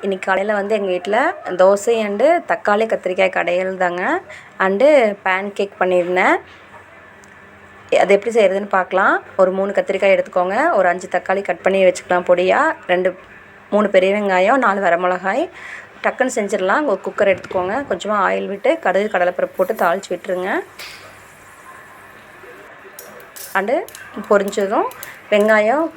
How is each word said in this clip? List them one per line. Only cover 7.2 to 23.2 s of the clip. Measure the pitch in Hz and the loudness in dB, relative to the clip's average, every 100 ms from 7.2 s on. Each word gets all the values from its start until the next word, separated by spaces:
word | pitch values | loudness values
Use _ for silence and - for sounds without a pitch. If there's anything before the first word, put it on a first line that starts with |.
| - - - - - - - - | -20 -20 -20 -20 -20 -20 -4 0
அது | 180 202 | 4 2
எப்படி | 233 226 | 2 2
செய்யறதுன்னு | 196 190 202 190 | 2 2 -2 -2
பார்க்கலாம். | 180 185 214 349 - - | 0 0 2 0 -4 0
ஒரு | 190 190 | 0 2
மூணு | 196 196 | -2 -2
கத்திரிக்காய் | 180 202 196 185 | -2 0 2 2
எடுத்துக்கோங்க, | 180 185 180 208 320 262 | 0 -2 -2 0 0 2
ஒரு | 180 | 2
அஞ்சு | 180 185 180 | 0 -2 -6
தக்காளி | - 190 196 | -2 -4 -2
கட் | 170 185 | -2 0
பண்ணி | 190 185 | 4 4
வச்சுக்கலாம் | 180 - 180 180 | 2 0 -2 4
பொடியா, | 180 185 202 302 - - | 2 4 2 2 -2 -2
ரெண்டு, | 180 185 180 - - - - - 202 | 0 0 -4 -18 -20 -20 -20 -4 0
மூணு | 208 190 | 4 4
பெரிய | 185 208 | 4 0
வெங்காயம், | 202 185 190 269 233 | 0 2 2 2 2
நாலு | 196 190 | 0 0
வரமிளகாய். | 170 180 180 185 226 349 - - - - - 220 | 0 0 -2 -2 -4 -4 -8 -18 -18 -20 -6 -6
டக்குன்னு | - 254 247 | -2 -2 -2
செஞ்சிடலாம். | 202 202 190 220 202 | -4 -2 0 0 0
ஒரு | 196 - | -2 -4
குக்கர் | - 196 180 | -2 0 0
எடுத்துக்கோங்க, | - 190 180 226 285 | -2 -4 -4 -4 -4
கொஞ்சமா | 185 196 208 185 | -6 -4 0 0
ஆயில் | 196 196 196 | -2 -4 -4
விட்டு | 254 320 - | -2 0 0
கடுகு | 185 214 196 | 0 0 0
கடலைப்பருப்பு | 180 185 185 - | -2 -2 -6 -2
போட்டு | 185 220 180 | -4 0 0
தாளிச்சு | 180 - 180 | 0 -4 -10
விட்டுருங்க. | - 180 185 285 440 - - - - - - - - - - - - - - - - - - - 202 - - - - - | -6 -6 -4 -4 -6 -16 -18 -18 -20 -20 -20 -20 -20 -20 -20 -20 -20 -20 -20 -20 -20 -20 -20 -20 -20 -20 -20 -20 -20 -20